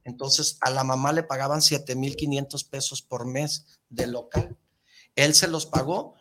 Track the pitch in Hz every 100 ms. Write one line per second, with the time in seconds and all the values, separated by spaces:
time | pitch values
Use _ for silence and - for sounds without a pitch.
0 | 127 120 135 143 147 - 127 131 131 131
1 | 139 160 160 135 139 151 151 147 - 127
2 | 135 147 151 139 139 139 - 139 135 139
3 | - 123 120 131 151 - - _ _ 120
4 | 123 120 - - - - _ _ _ -
5 | - - 143 151 180 160 - 131 135 190
6 | 285 -